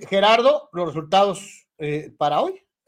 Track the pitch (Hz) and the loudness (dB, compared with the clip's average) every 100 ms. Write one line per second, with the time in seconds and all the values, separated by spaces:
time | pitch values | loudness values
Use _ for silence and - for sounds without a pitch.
0 | - 196 202 226 254 294 - 170 170 156 | -4 2 4 4 4 0 -4 -8 -6 -6
1 | 151 190 202 180 - - _ _ 151 151 | -2 2 2 -2 -14 -20 _ _ -8 -8
2 | 151 _ 147 151 339 381 _ _ | -10 _ -2 0 -4 -8 _ _